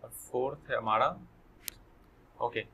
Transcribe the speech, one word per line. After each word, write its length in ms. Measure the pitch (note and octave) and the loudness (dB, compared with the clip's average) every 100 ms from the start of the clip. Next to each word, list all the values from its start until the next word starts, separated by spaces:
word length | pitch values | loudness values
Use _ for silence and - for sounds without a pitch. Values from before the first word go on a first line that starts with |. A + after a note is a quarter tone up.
और 80 | - | -14
fourth 600 | - - B2 C3+ C#3+ - | -16 -4 0 0 -2 -4
है 60 | A#2 | -2
हमारा, 420 | A2 A2 C3+ F3+ - - - - - - - - - - - - | 4 4 4 0 -14 -20 -20 -12 -12 -12 -20 -20 -20 -20 -20 -4
ओके। 240 | A#2 A2+ G#2+ | -2 -2 -6